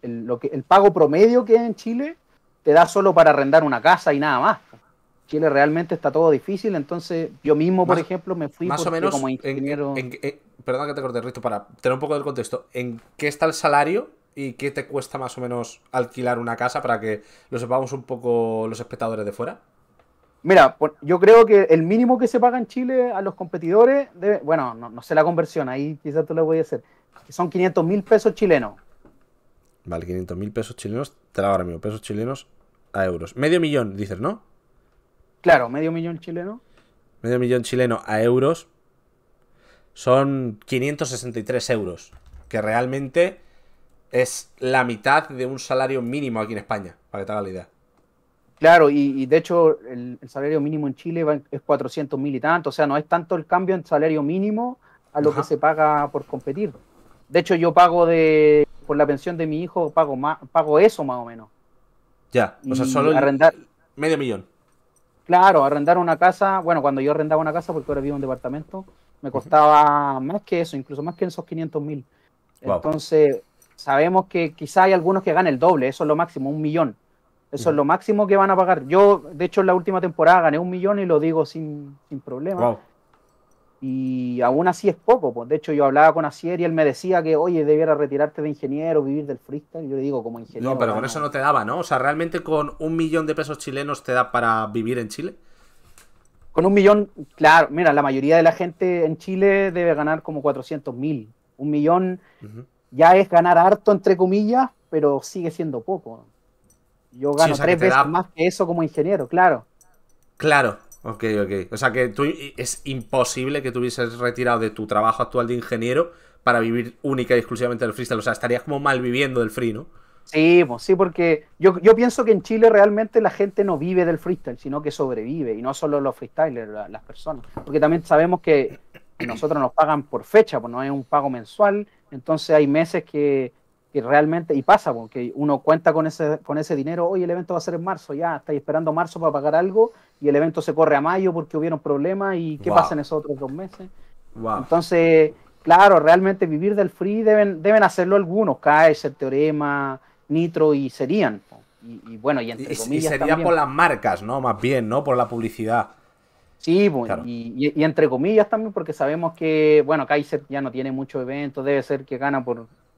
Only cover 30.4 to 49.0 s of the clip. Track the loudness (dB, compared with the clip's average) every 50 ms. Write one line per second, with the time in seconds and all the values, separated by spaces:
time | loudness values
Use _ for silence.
30.4 | -8 -8 -6 -8 -8 -8 -10 -12 -10 -8 -8 -8 -8 -10 _ _ _ _ -6 -2
31.4 | 0 0 0 0 -2 -4 -8 -8 -8 -10 -10 -10 -10 -10 -8 -8 -6 -8 -8 -10
32.4 | -14 _ _ _ _ _ _ _ _ _ -4 -4 -2 -2 -4 -6 -8 -12 -8 -4
33.4 | -2 0 0 0 0 0 -2 -2 -2 -4 -6 -8 -10 -8 -8 -6 -6 -6 -8 -8
34.4 | _ _ _ _ _ _ _ _ _ _ _ _ _ _ _ _ _ _ _ _
35.4 | 2 4 4 4 4 0 -4 -4 -4 -4 -4 -4 -6 -8 -10 -12 -12 -12 -12 -10
36.4 | -10 -12 -14 -16 _ _ _ _ _ _ _ _ _ _ _ _ -6 -4 -2 -2
37.4 | 0 0 0 -2 -2 -2 -2 -2 0 0 -2 -4 -6 -4 -2 0 2 2 2 2
38.4 | 2 0 0 -2 -8 _ _ _ _ _ _ _ _ _ _ _ _ _ _ _
39.4 | _ _ _ _ _ _ _ _ _ _ _ -6 0 2 2 2 2 0 -2 -4
40.4 | -6 -8 -10 -12 _ -6 -4 -4 -2 -4 -4 -6 -6 -8 -8 -10 -10 -10 -10 -8
41.4 | -6 -4 -4 -4 -4 -2 -4 -4 -4 -6 -10 -12 -18 _ -20 -20 _ -20 -20 -20
42.4 | -14 -8 -6 -4 -2 -2 0 -2 -2 -2 -4 -6 -8 -2 0 0 0 0 -2 -8
43.4 | _ _ _ _ _ _ _ _ _ _ _ _ _ _ -2 0 0 0 -4 -10
44.4 | -16 _ _ -8 -4 0 0 2 0 0 -4 -4 0 0 2 2 0 -2 -8 -8
45.4 | -8 -8 -8 -10 -8 -4 -2 -2 -2 -2 -4 -4 -6 -6 -6 -6 -6 -6 -4 -6
46.4 | -6 -6 -8 -10 -8 -8 -8 -8 -10 -12 -18 _ _ _ -12 -10 -8 -8 -6 -8
47.4 | -8 -8 -10 -14 -16 _ _ _ _ _ _ _ _ _ _ _ _ _ _ _
48.4 | _ _ _ 2 6 8 8 8 8 6 4 2